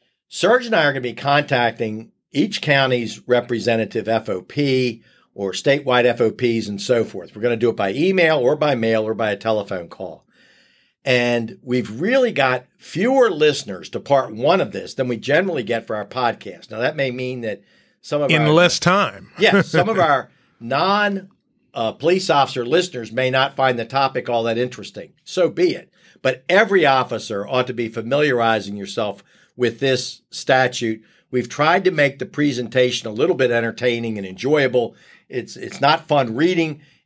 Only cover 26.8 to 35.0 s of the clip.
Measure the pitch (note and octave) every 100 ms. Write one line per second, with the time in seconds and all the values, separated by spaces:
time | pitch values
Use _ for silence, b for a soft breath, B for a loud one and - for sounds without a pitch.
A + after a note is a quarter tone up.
26.8 | D3 C3 B2+ A2+ - G#2 G#2 C3 B2+ A#2
27.8 | A2+ A#2 A2+ C#3 D3+ B2 A#2 A2+ G2 G2+
28.8 | G2 - G#2+ G2+ _ b b b A#2+ A2+
29.8 | C#3 C3 - - _ - - C3 B2+ -
30.8 | A#2 A2 b b b B2+ A#2 - D3+ F#3
31.8 | F#3 D#3 C#3+ C#3 A#2+ - D3 B2 A#2 C3
32.8 | B2+ A#2+ A2+ G#2+ D#3 C#3+ B2+ A#2 A#2 A2
33.8 | B2+ A#2 A#2 G#2+ F#2+ F#2+ B2+ D3+ C3+ B2
34.8 | A2+ -